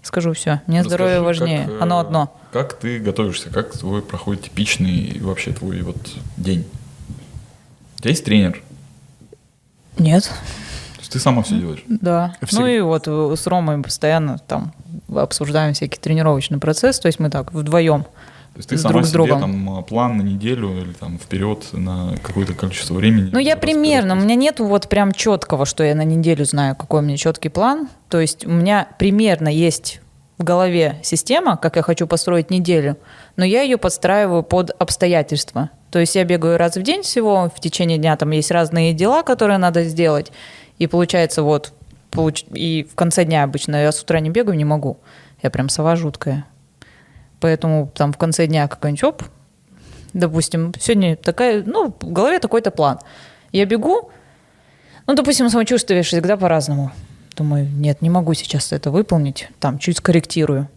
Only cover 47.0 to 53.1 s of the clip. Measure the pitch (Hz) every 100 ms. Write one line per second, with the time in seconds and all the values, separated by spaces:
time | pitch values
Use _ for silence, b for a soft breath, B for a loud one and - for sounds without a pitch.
47 | b b b _ 165 160 165 156 139 -
48 | 147 143 165 160 160 156 143 - 151 147
49 | 285 - - _ _ _ _ B B B
50 | B 180 170 160 160 165 170 - - 214
51 | 180 156 - - 247 208 196 403 311 -
52 | 165 170 262 349 226 233 226 - 143 -
53 | B